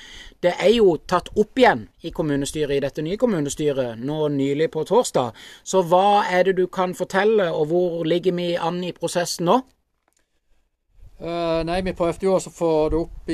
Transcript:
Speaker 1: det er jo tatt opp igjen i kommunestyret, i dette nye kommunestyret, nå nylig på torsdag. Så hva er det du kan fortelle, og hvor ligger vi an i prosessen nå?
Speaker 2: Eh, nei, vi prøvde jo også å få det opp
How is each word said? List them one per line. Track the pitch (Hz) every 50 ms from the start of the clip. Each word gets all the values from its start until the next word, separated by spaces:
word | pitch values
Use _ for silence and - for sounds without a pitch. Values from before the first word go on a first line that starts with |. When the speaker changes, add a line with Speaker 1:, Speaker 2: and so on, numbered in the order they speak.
| - - - - - - - _
Speaker 1:
det | - 175 170
er | - 170 185
jo | 233 240 214 185 160
tatt | - - - 180 175 - - -
opp | 208 214 - - 262
igjen | 247 208 165 117 101 - _ _
i | - 165 -
kommunestyret, | - 165 147 143 139 143 - - 156 151 131 143 139
i |
dette | 139 139 - 160 151
nye | 160 196 208
kommunestyret, | 254 240 202 160 143 139 - - 151 147 135 135 127 120 113 113
nå | 120 139 151 156 151 151
nylig | 147 139 135 139 143 147 160 160
på | - 160 147 -
torsdag. | 180 240 247 - - 160 123 117 - - - - - - -
Så | - 185 190 180
hva | 160 180 180 196 208 202 208 202 185
er | 180 180 180
det | 190 190
du | 180 180
kan | 180 - 190 185 185 175
fortelle, | - 180 - - 190 202 214 226 208 185 165
og | 156 160 156 151
hvor | 165 175 180 175 165 170 170
ligger | 160 170 175 160 185
vi | 180 175 175 175 170
an | 170 - 165 180 180 180
i | 175 -
prosessen | - - 165 - 175 175 - - - 170 170
nå? | 208 262 262 _ _ _ _ _ _ _ _ _ _ _ _ _ _ _ _ _ _ _ _ _ _ _ _ _ _ - - - - -
Speaker 2:
Eh, | - 165 170 170 170 165 165 165 160 165
nei, | 175 185
vi | 185 185
prøvde | 170 - 175 170 160 - 190
jo | 190 190 170
også | - 151 -
å |
få | - 175 165 160 156 156 151
det | 151 160
opp | 170 - - - - -